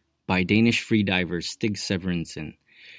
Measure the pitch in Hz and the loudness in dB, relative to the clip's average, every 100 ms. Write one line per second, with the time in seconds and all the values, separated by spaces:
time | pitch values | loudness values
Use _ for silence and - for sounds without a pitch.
0 | _ _ - 92 90 104 117 113 - 113 | _ _ -2 0 4 4 4 2 2 2
1 | 101 92 87 85 80 - 113 101 - 95 | 2 0 0 -4 -6 -4 -4 -4 -2 -2
2 | 92 87 80 - 78 - _ _ - | -2 -4 -4 -8 -12 -14 _ _ -20